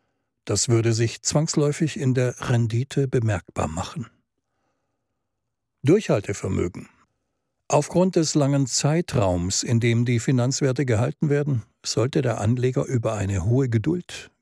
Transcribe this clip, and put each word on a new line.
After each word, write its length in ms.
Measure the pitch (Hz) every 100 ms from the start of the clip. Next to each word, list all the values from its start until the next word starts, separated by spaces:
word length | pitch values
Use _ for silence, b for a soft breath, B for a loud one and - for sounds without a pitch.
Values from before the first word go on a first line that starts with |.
| _ _ _ _ -
Das 220 | 104 -
würde 240 | 117 113
sich 300 | 113 117 -
zwangsläufig 760 | - 151 160 - 147 147 156 -
in 160 | 135
der 360 | 127 127 - -
Rendite 580 | 120 117 117 135 - 139
bemerkbar 600 | 131 113 101 - - -
machen. 380 | 80 - 165 117 _ _ _ _ _ _ _ _ _ _ _ _ _ _ _ _ _
Durchhaltevermögen. 1040 | 135 202 - 131 101 101 - 95 90 - - _ _ _ _ _ _ _ -
Aufgrund 460 | 143 143 175 185
des 220 | 175 156 156
langen 320 | 135 143 135
Zeitraums, 960 | - 147 160 170 131 95 90 90 -
in 160 | - 117
dem 240 | 117 117
die 160 | 120 120
Finanzwerte 640 | - 131 123 135 143 127
gehalten 460 | 139 104 127 - 151
werden, 340 | 143 147 127 - _
sollte 380 | - - 123 156
der 180 | 123 -
Anleger 440 | 104 123 123 127
über 300 | 147 127 113
eine 300 | 107 95 98
hohe 240 | 87 123 131
Geduld 600 | 113 107 180 - - - _